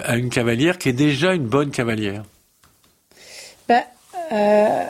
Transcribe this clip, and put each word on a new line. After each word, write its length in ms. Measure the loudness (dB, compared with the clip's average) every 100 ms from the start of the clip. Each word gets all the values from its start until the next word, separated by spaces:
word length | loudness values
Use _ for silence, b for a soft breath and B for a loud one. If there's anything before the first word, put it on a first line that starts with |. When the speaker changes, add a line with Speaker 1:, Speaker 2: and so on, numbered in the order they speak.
Speaker 1:
à 120 | -2 -2
une 140 | -2
cavalière 480 | -2 0 2 0 0
qui 100 | -2
est 60 |
déjà 400 | 2 2 2 0
une 120 | 0 0
bonne 240 | 0 0
cavalière ? 540 | -2 -2 -2 -4 -6 -12 _ _ _ _ _ _ _ _ B B B B B 0
Speaker 2:
Ben, 160 | 0 0 -14 _ -12 -6
euh, 520 | 0 4 4 4 0